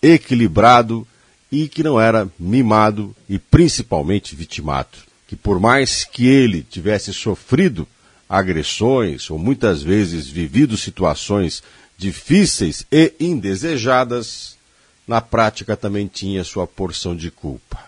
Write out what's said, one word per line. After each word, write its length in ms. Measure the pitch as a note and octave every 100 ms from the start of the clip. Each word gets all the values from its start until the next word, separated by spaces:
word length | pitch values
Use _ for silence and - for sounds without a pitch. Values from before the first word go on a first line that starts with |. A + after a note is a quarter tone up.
equilibrado 1040 | D3 E3+ - B2 A2+ D#2 A2 B2 A#2 A2+ A2 _ _ _ _
e 160 | C#3 D#3
que 140 | -
não 180 | D#3 B2+
era 280 | A2+ A2+ F#2+ _
mimado 760 | E2+ B2 A#2+ G#2+ G#2+ G#2 G#2 G#2+ _
e 100 | G2+
principalmente 960 | - - E3+ - - E2 D2 G2 -
vitimado. 640 | C#2+ D#2+ - D2+ C#2 C2 - - _ _
Que 80 | -
por 240 | - F#2+
mais 440 | G#2+ C3 B2+ -
que 220 | - - B2
ele 360 | C3+ B2 F2+
tivesse 500 | C2 - F2 G#2 -
sofrido 760 | F#2+ - F#2 - C3+ F#3 G#2 D2+ _ _ _ _
agressões 1000 | F#2 F#2+ E2 D2+ - A2 C3 G#2 C#2 -
ou 80 | D#2
muitas 440 | F2+ C3+ A#2 E2
vezes 440 | C#2+ G2+ F#2+ E2+ C2+
vivido 500 | D2 D#2+ D2+ D3 G#2+
situações 840 | - - F2+ D2+ - G2+ F2 - - _ _ _
difíceis 840 | G2 - - F3+ F#3+ - - - -
e 220 | D3 D#3+ -
indesejadas, 1400 | E3+ D#3+ G2 F#2+ D3+ D3 A2+ B2+ B2+ A#2+ A2 - - - _ _ _ _ -
na 140 | A#2
prática 560 | - A2+ A2 - G2+ G#2+
também 300 | G#2+ G2+ G2+
tinha 340 | - G2 G2
sua 240 | F2+ - F2+
porção 480 | - F#2+ E2+ F#2
de 160 | E2+ E2
culpa. 480 | - D#2 B1 _ -